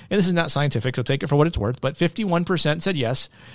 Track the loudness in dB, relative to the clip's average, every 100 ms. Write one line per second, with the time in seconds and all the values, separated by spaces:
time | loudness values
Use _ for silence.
0 | -2 2 2 2 0 0 0 0 -2 -2
1 | -2 -2 2 2 2 0 -2 -2 -4 0
2 | -2 0 0 0 0 0 0 0 -2 0
3 | -2 -2 -6 -14 -20